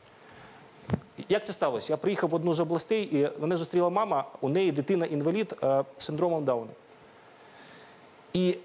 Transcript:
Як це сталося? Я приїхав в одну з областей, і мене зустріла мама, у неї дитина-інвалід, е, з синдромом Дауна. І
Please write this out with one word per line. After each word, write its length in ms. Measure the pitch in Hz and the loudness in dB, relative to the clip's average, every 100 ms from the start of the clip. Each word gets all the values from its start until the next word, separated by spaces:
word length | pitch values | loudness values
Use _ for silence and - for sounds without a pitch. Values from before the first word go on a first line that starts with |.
| - - - - - - - - - - - - - | -20 -20 -20 -20 -20 -20 -20 -16 -6 -6 -6 -10 -2
Як 180 | 202 - | 0 0
це 60 | |
сталося? 400 | - 156 117 - | 0 0 0 -2
Я 40 | 151 | -2
приїхав 340 | 190 202 170 | 0 0 0
в 40 | |
одну 180 | 165 170 | 0 0
з 80 | 160 | 0
областей, 480 | 160 165 - 220 202 147 | 0 0 0 0 2 2
і 120 | 143 - | 2 0
мене 160 | 151 180 | -2 0
зустріла 340 | - 175 175 | 0 2 2
мама, 340 | 185 214 147 131 - | 2 0 0 -2 -4
у 80 | 135 | 0
неї 240 | 165 190 | 2 2
дитина-інвалід, 840 | 143 139 190 165 147 143 196 214 - | 2 0 0 0 0 0 0 -2 -2
е, 220 | 135 135 135 - | 0 2 0 -4
з 60 | |
синдромом 400 | - 151 175 160 | -4 0 0 0
Дауна. 260 | 139 120 110 - - - - - - - - - - - - - - - - | 0 -2 -4 -14 -20 -20 -20 -20 -20 -20 -20 -20 -20 -20 -20 -20 -20 -20 -4
І 240 | 175 185 180 | 2 2 2